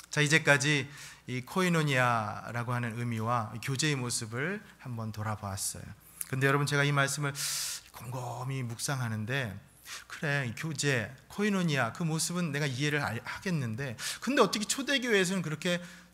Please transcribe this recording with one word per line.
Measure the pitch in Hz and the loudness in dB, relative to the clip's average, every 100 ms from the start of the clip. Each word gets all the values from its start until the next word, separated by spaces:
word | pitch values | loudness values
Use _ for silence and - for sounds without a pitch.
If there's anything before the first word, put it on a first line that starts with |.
| - | -4
자, | 147 | 0
이제까지 | 147 156 156 139 139 143 123 - - - - | 4 6 6 6 6 2 0 -8 -16 -14 -8
이 | 127 | -8
코이노니아라고 | 123 190 180 165 151 131 123 117 104 104 - 117 120 | -4 0 4 4 4 4 4 4 0 -6 -6 -4 -2
하는 | 120 120 113 | -2 -2 -2
의미와 | 120 113 110 120 113 113 | -2 0 0 0 -2 -6
교제의 | 123 131 156 139 | -4 0 0 0
모습을 | 120 - 110 120 156 208 - - | -2 -4 -4 -4 -4 -6 -10 -14
한번 | 135 113 110 | -10 -6 -6
돌아보았어요. | 107 107 107 101 95 - 90 - - - - - | -4 -4 -4 -6 -4 -6 -6 -12 -16 -16 -12 -6
근데 | 131 139 | 2 4
여러분 | 143 143 | 4 4
제가 | 143 143 | 2 4
이 | |
말씀을 | 143 139 143 143 143 - - - - - | 4 2 0 -2 -2 -4 -2 -4 -6 -12
곰곰이 | - 120 127 123 120 127 135 | -14 -8 -6 -6 -6 -4 -4
묵상하는데 | 120 113 - 135 120 110 107 135 117 95 - - - - - | -4 -4 -4 -2 -2 -2 -2 -2 -2 -6 -14 -20 -16 -14 -14
그래, | - 156 143 123 | -4 0 0 0
이 | - | -4
교제, | 160 135 143 127 101 131 - | -6 0 2 2 0 -8 -10
코이노니아 | - 208 196 175 139 117 | -2 2 2 2 2 0
그 | - | 0
모습은 | 165 160 - 175 175 | -2 0 -2 -2 -2
내가 | 139 147 | 0 -2
이해를 | 123 147 147 | 0 0 0
알-, | 143 117 | 0 -4
하겠는데 | - - 196 165 120 110 139 110 - - | -6 -6 -2 -2 -2 -4 -6 -6 -8 -4
근데 | - 285 | 2 6
어떻게 | 202 226 208 | 6 4 -2
초대교회에서는 | - 269 277 247 202 180 190 | -2 0 2 4 4 4 2
그렇게 | 160 151 180 175 175 - - | -2 -2 0 0 -2 -18 -20